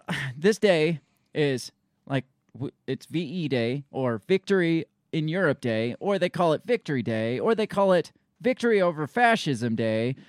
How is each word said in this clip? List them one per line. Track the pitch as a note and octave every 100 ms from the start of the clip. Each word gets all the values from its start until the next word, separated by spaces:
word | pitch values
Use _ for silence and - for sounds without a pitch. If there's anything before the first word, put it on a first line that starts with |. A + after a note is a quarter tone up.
| - C#3+
<sighs> | C3+ B2+
this | F#3+ G#3+
day | G#3 E3 D#3 D#3+ - _ _
is, | D3+ C#3+ B2+ - - _ _ -
like, | C3+ - _ _ A2
w-, | - - -
it's | G#2+ -
V | D#3
E | D#3 F#3 D3
Day | C3 A#2 C#3+ -
or | C3 B2+ A2+ -
Victory | F#3+ - F#3+ E3 E3 - _ _
in | D#3+ D#3
Europe | F3+ E3 -
Day, | B2 A2 A#2+ -
or | - G3
they | F3
call | E3+ E3+
it | D3 -
Victory | A#3+ - C3+
Day, | A2+ A2 A2+ B2
or | G#3+ A3
they | G#3
call | G3 G3
it | F3+ - _ _ _
Victory | A#3 - A#3 G#3
Over | F3 D3+ C#3
Fascism | A#3+ A#3+ A3 D#3 A#2 A#2+ A2+
Day. | A2+ A2 A#2+ C3+